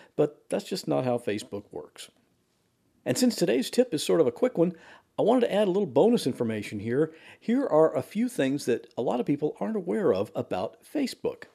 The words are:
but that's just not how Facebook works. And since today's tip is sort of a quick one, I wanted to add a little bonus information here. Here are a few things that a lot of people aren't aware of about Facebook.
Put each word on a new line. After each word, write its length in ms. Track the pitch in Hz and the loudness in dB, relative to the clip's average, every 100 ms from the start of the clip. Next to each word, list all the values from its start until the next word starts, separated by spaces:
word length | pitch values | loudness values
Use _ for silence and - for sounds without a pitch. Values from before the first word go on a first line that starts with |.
| - - | -14 -2
but 320 | 147 - - | -2 -2 -8
that's 160 | 196 | -6
just 240 | - 185 - | -6 -8 -4
not 160 | 143 | -2
how 140 | 127 120 | 0 -2
Facebook 460 | 120 104 - 101 - | -4 -6 -8 -12 -12
works. 400 | - - - - _ _ _ _ _ _ _ _ _ | -16 -16 -20 -20 _ _ _ _ _ _ _ _ _
And 140 | - - | -4 2
since 180 | 247 - | 2 2
today's 340 | 175 254 220 | 0 0 -2
tip 220 | - 247 | 0 2
is 100 | 147 | 0
sort 200 | - 180 | 0 4
of 40 | 131 | 2
a 60 | |
quick 240 | - 247 - | 2 -2 2
one, 160 | 175 - - - _ - | 0 0 -18 -20 _ -2
I 60 | |
wanted 240 | 170 254 226 | 2 4 2
to 80 | |
add 140 | 196 202 | 2 2
a 20 | |
little 160 | 185 180 | 0 0
bonus 400 | 120 208 240 139 | 4 4 4 0
information 540 | - 117 107 104 104 | -2 -2 -4 -6 -8
here. 340 | 107 127 156 - - - | -2 0 0 -4 -20 -12
Here 260 | - 247 | -2 0
are 300 | 277 151 160 | 2 4 4
a 80 | 135 | 2
few 260 | - 202 247 | -6 -4 -4
things 360 | - 135 143 - | -2 -2 0 0
that 260 | 113 - - | -2 -2 -6
a 40 | |
lot 180 | 139 240 | -4 -2
of 60 | 196 | -2
people 300 | 143 151 - | -2 -2 -4
aren't 160 | 202 220 | -6 -6
aware 360 | 170 214 170 | -4 0 2
of 200 | 95 110 | 2 0
about 440 | 135 - 95 104 - | -4 -4 -4 -6 -10
Facebook. 640 | - 302 254 - - - - | -8 -4 -4 -4 -6 -6 -18